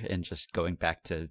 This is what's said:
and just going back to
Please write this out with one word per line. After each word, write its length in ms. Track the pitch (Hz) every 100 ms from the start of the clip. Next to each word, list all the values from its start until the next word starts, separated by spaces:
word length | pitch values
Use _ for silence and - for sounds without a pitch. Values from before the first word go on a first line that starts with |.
| 107
and 140 | 92
just 280 | 85 80 -
going 220 | - 87
back 300 | 85 85 82
to 260 | - 82 82